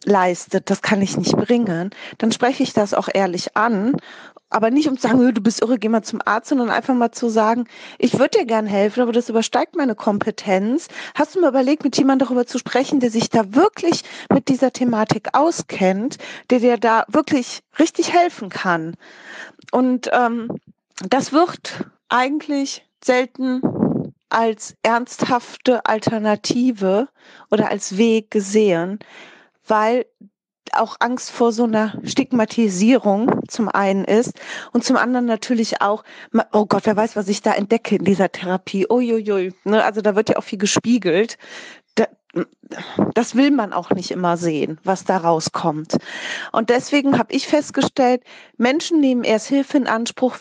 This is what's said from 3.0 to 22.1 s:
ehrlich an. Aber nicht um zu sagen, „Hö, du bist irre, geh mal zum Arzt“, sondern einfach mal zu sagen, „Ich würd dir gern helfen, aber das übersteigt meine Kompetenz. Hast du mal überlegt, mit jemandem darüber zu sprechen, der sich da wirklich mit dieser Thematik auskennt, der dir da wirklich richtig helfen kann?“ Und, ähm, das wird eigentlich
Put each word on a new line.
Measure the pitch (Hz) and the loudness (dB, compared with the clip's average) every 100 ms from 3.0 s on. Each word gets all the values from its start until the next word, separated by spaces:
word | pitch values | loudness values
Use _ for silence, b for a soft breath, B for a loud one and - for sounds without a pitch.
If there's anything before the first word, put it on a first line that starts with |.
| 190 | -2
ehrlich | 190 190 180 - - | 0 0 -2 -4 -2
an. | 226 208 220 294 B B B - _ | 0 2 0 -2 B B B -20 _
Aber | 214 220 | 0 2
nicht | 269 311 | 2 2
um | 262 | 0
zu | 233 | 2
sagen, | 254 | 4
„Hö, | 247 | 4
du | 226 | 2
bist | 208 - | 0 0
irre, | 226 247 | 0 0
geh | 214 | 0
mal | 226 | 0
zum | - 214 | -2 -4
Arzt“, | - 214 - | -2 -2 0
sondern | 277 233 | -2 0
einfach | 208 240 | 0 0
mal | 247 233 | 0 0
zu | - 240 | -2 -2
sagen, | 220 214 233 226 B B B | 2 2 2 -2 B B B
„Ich | 247 - | 0 2
würd | 294 | 2
dir | 440 254 | 2 2
gern | 220 214 | 0 0
helfen, | 202 208 240 | 0 2 2
aber | 240 | 0
das | 233 240 | 0 0
übersteigt | 226 220 247 320 349 | -2 0 0 -2 -2
meine | 269 | -2
Kompetenz. | 214 - 202 - 196 - 190 208 285 - B B - | -2 -2 -2 -2 -6 0 0 2 -2 -4 B B -4
Hast | 302 392 | -2 2
du | |
mal | 320 | 2
überlegt, | 262 254 302 | 4 2 0
mit | 285 - | 0 2
jemandem | 269 269 240 | 2 4 2
darüber | 247 240 | 0 -2
zu | 247 | -4
sprechen, | - 247 269 294 | -2 -2 0 0
der | 240 | 0
sich | 220 - | 0 0
da | 240 196 233 | 0 2 2
wirklich | 403 - 339 - B B B | 2 2 -2 -2 B B B
mit | 269 - | 0 0
dieser | 254 254 | 0 0
Thematik | - 247 220 214 208 - | 0 -2 0 0 -2 -2
auskennt, | 254 320 - - - 185 190 247 - B B - | 2 2 0 -6 -2 0 0 -4 -8 B B 0
der | 254 | 2
dir | 240 233 | 4 2
da | 226 226 - | 2 2 2
wirklich | 302 302 285 247 - - - | 0 0 0 -2 -10 -8 0
richtig | 330 - 339 | 0 0 0
helfen | 349 349 - 196 | 2 2 0 -10
kann?“ | - 190 170 160 170 B B B B B B - | -6 -2 -2 -2 -10 B B B B B B -4
Und, | 247 254 254 - | 0 2 0 0
ähm, | 247 233 233 226 - - _ _ - 185 | 2 2 -2 -6 -10 -14 _ _ -14 -2
das | 262 - | 0 2
wird | 285 349 - - - - _ | 2 2 0 -14 -12 -14 _
eigentlich | - | -4